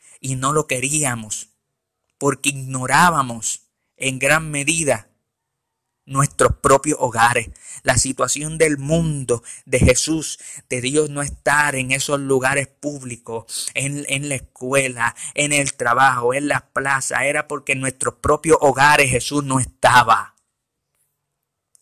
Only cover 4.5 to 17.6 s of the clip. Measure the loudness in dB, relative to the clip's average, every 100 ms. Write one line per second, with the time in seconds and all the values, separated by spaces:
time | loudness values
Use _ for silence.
4.5 | -4 -2 -2 0 -2 -4 _ _ _ _
5.5 | _ _ _ _ _ -6 0 0 2 2
6.5 | 2 4 4 4 -2 -2 2 2 2 -4
7.5 | -12 -20 -4 0 0 0 -2 -4 -4 -6
8.5 | 0 0 0 0 0 0 -2 -2 -4 -4
9.5 | -20 -4 2 4 4 0 -2 -4 -10 -16
10.5 | -20 -8 -4 0 0 0 -2 -6 -4 0
11.5 | 2 2 -2 -2 -4 -2 -2 2 2 2
12.5 | 0 -2 _ -10 -10 -12 -14 -10 -10 -10
13.5 | -10 -8 -6 -6 -6 -6 -4 -4 -6 -8
14.5 | -12 -2 0 0 -2 -4 -4 -8 -4 0
15.5 | 0 -2 -2 0 4 4 4 0 0 -2
16.5 | -4 -4 -4 -2 -2 -2 -2 0 -2 -4
17.5 | -6